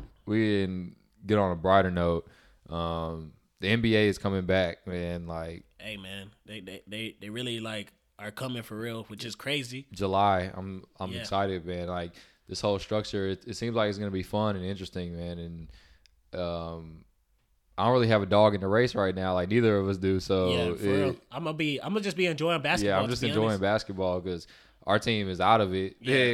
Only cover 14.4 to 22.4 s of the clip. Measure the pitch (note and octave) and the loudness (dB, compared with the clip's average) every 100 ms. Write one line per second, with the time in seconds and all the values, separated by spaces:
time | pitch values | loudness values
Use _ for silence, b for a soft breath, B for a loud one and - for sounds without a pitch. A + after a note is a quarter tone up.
14.4 | G#2+ G2 F#2 G2 F#2 F#2 F2 E2+ F2 E2+ | 0 -2 -4 -6 -8 -8 -8 -8 -8 -8
15.4 | E2+ E2+ D#2+ - - _ _ _ _ F#2 | -10 -12 -14 -18 -20 _ _ _ _ -6
16.4 | F2 E2+ E2 E2 E2 D#2+ - _ _ _ | -6 -6 -8 -10 -14 -18 -20 _ _ _
17.4 | _ _ _ - A2 B2+ A2+ G#2+ G2 G#2 | _ _ _ -2 2 4 6 4 6 6
18.4 | G#2+ G2+ F#2+ G#2+ B2 A#2 F#2+ F2+ F#2 F#2 | 8 6 2 4 4 2 0 0 0 0
19.4 | F2+ A2+ A#2 G2+ G2 G2 F#2+ F#2+ - F#2+ | 2 4 4 4 2 0 2 2 2 2
20.4 | F2+ F2 F2 F2 G2+ G2 F#2+ - - B2+ | 4 2 0 0 0 2 2 -2 -8 -8
21.4 | D#3+ D#3 D#3 C3+ D3 G#3+ G3+ D#3+ F3+ D#3 | -6 -2 -2 -2 -2 -4 -2 0 0 2